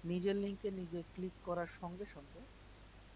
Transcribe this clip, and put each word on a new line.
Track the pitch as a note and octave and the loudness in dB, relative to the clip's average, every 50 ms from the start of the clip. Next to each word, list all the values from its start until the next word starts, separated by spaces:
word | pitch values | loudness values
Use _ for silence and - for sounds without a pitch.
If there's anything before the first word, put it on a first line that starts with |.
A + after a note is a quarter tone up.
| - | 4
নিজের | E3+ F3 F3+ F3 G3 G3 | 4 4 6 6 6 6
লিঙ্কে | G3+ G3+ G3+ G3+ G3 - G3+ | 6 4 2 0 2 0 0
নিজে | G3 F#3 F#3 E3 E3+ F3 E3 - - | 0 0 -2 0 0 -2 -2 -2 -2
ক্লিক | F#3 F3+ F#3 F3+ - - | -2 -2 -2 -2 -4 0
করার | F3+ F3 F3 E3+ | 2 2 2 2
সঙ্গে | E3+ - - F#3 F3 F3 F#3 G#3 - - | 0 -2 -6 -4 -4 -2 -4 -6 -6 -6
সঙ্গে | D3 C#3 D3 - E3+ C4 - - - - - - - - - - - - - - | -12 -12 -12 -12 -12 -12 -12 -14 -16 -16 -16 -16 -16 -16 -16 -16 -16 -16 -16 -12